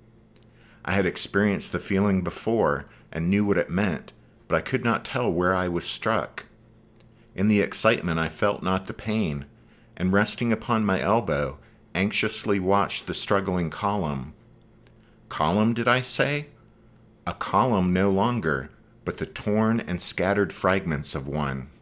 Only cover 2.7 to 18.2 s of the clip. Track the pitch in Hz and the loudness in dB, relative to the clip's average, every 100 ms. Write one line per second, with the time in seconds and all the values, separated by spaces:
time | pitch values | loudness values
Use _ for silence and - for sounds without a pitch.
2.7 | 73 - - - 82 85 101 101 85 - | 0 -6 -18 -12 -4 0 2 2 2 0
3.7 | 87 104 78 - - - - _ 82 - | 0 -2 -2 -10 -20 -20 -20 _ -2 0
4.7 | 127 120 104 - 127 120 85 90 92 92 | -2 0 -2 -4 -2 0 0 2 2 0
5.7 | 85 - - 110 110 - - - - - | -2 -4 -4 0 -2 -2 -10 -18 -20 -20
6.7 | - - - - - - - 104 104 90 | -20 -20 -20 -20 -20 -16 -2 2 4 2
7.7 | - 110 120 87 80 82 - 104 - 90 | 2 2 2 0 -2 -2 0 -2 0 0
8.7 | 95 95 - 110 110 92 71 67 - - | -2 -2 -8 -4 -2 -2 -4 -8 -18 -20
9.7 | - - - 92 98 104 - 120 110 - | -20 -20 -4 2 4 2 0 0 0 0
10.7 | 113 104 92 73 113 98 73 73 73 - | 0 2 0 2 0 2 -2 -2 -6 -18
11.7 | - _ - 98 - 107 - 110 101 92 | -20 _ -2 0 0 -2 -2 0 0 2
12.7 | 101 90 - - - - 101 95 90 82 | 2 2 -2 -4 -4 0 0 2 0 -2
13.7 | - 104 104 80 69 69 - - - - | -2 -2 0 -2 -4 -8 -14 -20 -20 -20
14.7 | - - - - - - - 78 98 110 | -20 -20 -20 -20 -20 -12 -2 0 2 2
15.7 | 117 120 123 127 - 135 147 151 - - | 2 2 0 0 0 0 -2 -8 -18 -20
16.7 | _ - - - _ - - - 98 127 | _ -20 -20 -20 _ -10 -8 0 2 4
17.7 | 104 90 90 101 95 | 4 4 4 4 4